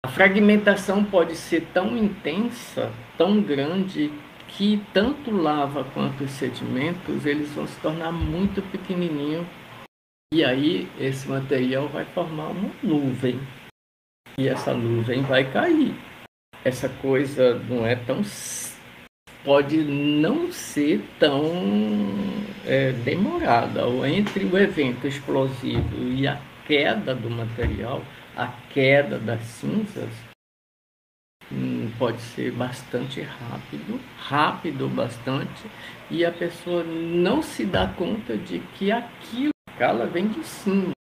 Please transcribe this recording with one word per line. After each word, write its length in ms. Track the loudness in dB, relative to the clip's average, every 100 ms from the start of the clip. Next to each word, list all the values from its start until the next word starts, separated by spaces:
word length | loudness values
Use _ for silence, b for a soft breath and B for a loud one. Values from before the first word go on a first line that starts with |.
| -8
A 20 |
fragmentação 960 | 4 6 8 8 8 6 4 2 2
pode 300 | 4 4 4
ser 320 | 0 0 -2 2
tão 220 | 0 0 2
intensa, 960 | 0 0 -4 -2 -2 -4 -8 -4 -4 -6 -16 2
tão 260 | 4 6
grande, 720 | 4 2 2 0 -2 0 -2 -2 -16 -20 -18
que 340 | 0 2 2 2
tanto 360 | 2 2 0 -2
lava 540 | 2 2 2 0 -2 -6
quanto 320 | -2 -4 -2
os 60 | -6
sedimentos, 960 | -4 -4 -4 -4 -2 -2 -4 -4 -4 0
eles 240 | -2 -2
vão 160 | -6 -8
se 120 | -4
tornar 320 | -4 -2 -4
muito 500 | -2 -2 0 0 -2 -6
pequenininho. 760 | -10 -4 -2 -2 -2 -2 -2 -6 -12 -18 -20 -20 _ _ _ _
E 120 | 4
aí, 440 | 4 4 2 0 -4 -4
esse 300 | -4 -2 -4
material 600 | -4 0 2 2 0 -2
vai 160 | -4
formar 440 | -6 -4 -4 -4 -6
uma 220 | -4 -4 -2
nuvem. 580 | 0 2 2 0 -2 -2 -8 -14 -20 _ _ _ _ _ -14 -2
E 80 | 0
essa 260 | 0 0
nuvem 500 | 0 0 0 0 0
vai 280 | 2 2 2
cair. 440 | 2 4 4 4 0 -12 -20 -20 _ _ -4
Essa 240 | -4 -2 -4
coisa 680 | -4 2 2 2 4 4 4 0
não 180 | 0 2
é 80 |
tão 260 | 0 0 -2
s-, 560 | -2 -6 -10 -8 -10 -14 -20 -20 -20 _ -20 -12
pode 340 | 4 6 6 2
não 720 | 2 2 2 4 4 2 -2
ser 540 | -6 -6 0 2 2 -2 2
tão, 260 | 4 4 2 0 2 2 2 2 0 0 -2 -4 -8 -8 0
é, 260 | 2 2
demorada. 960 | 0 -2 0 0 0 4 4 4 0 0
Ou 180 | 0
entre 400 | 0 2 0 0
o 140 | 2 4
evento 480 | 4 4 0 0 -4
explosivo 1080 | -6 -2 0 0 -2 -2 0 -2 -2 -4
e 140 | 0 0
a 140 | -2 -10 -18 0
queda 480 | 2 4 0 -2
do 160 | -4 -4
material, 720 | -4 -4 -2 -2 -2 -4 -6 -8 B -16 -6
a 120 | -6 -6 -4
queda 480 | 2 6 6 6 -2
das 220 | -2 -4
cinzas, 680 | -6 -8 -2 -2 -2 -6 -8 -10 -16 -20 _ _ _ _ _ _ _ _ _ _ -10
hum, 400 | -6 -4 -4 -6 -2
pode 220 | -2 -2
ser 320 | -10 -6 -4
bastante 680 | -2 -6 -6 -8 -6 -6 -8
rápido, 800 | -10 -12 -10 -12 -10 -12 -8 -10 -10 -16
rápido 720 | -4 2 2 0 -6 -4 -2
bastante, 760 | -2 -4 -4 -4 -4 -4 -10 -16 B B B -8
e 140 | 0
a 80 | 0
pessoa 520 | 0 -6 -6 -4 -2
não 580 | -2 -4 -2 2 4 2
se 220 | -2 -4
dá 240 | -2 0 0
conta 480 | -2 -2 -2 -4 -6
de 220 | -4 -8 -8
que 180 | -4 0
aquilo, 580 | 0 -2 -14 -12 -2 -2 -2 -10
a 40 |
escala 340 | 0 2 2 0
vem 220 | 0 0
de 160 | -2
cima. 460 | -8 -4 0 2 0 -6